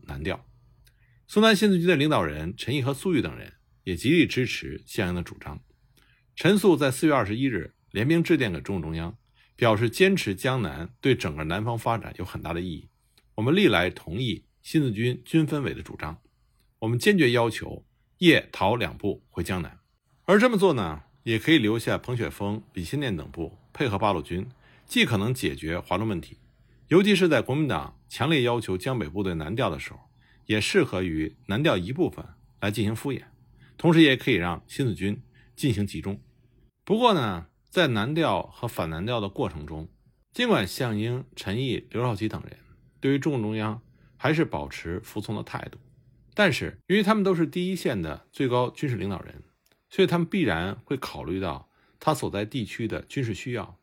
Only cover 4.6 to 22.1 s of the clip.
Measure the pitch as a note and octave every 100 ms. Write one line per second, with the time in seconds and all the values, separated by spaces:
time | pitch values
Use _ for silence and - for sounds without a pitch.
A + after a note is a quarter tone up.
4.6 | - - - - F#2 F2 E2+ - - D#2
5.6 | _ _ _ _ _ _ _ - E3 G#3
6.6 | G#3 D3 C#3+ B2+ D#3+ C#3 G2 A2+ C3+ G2+
7.6 | - _ _ F#2+ B2+ E3+ E3 D#3+ A#2 D#2+
8.6 | C2+ G2 D#2+ E2 E2+ - _ _ _ -
9.6 | A#2+ G#2+ A#2 - F#3+ F#3+ - F#2 C3+ C3
10.6 | F2+ C#2+ E2 - C3+ B2 F2+ D2 D#2 F2+
11.6 | A2+ A#2 B2 A#2 - - F2+ - C3 E3
12.6 | F3+ D2 - _ _ _ _ - A2+ F#3
13.6 | F#3 F2+ F2+ - - F#2+ B2+ F2 _ _
14.6 | - D#3+ C3+ G2+ A#2+ B2 - E3 D#3 D3+
15.6 | A#2+ - - - D#2 E2 _ _ _ _
16.6 | _ _ A2+ A#2+ G#3 G3+ B2+ A#2+ A#2 -
17.6 | - - _ _ _ _ F3 C3+ - -
18.6 | G2 A#2+ D#2+ - G2+ - _ - F2 F#2
19.6 | E2 - _ _ _ _ - G3+ B3 A3
20.6 | F#3+ C3+ F2 D#2 - _ A#2 A2 D3+ D#3+
21.6 | G#2 A2+ B2 F#2+ -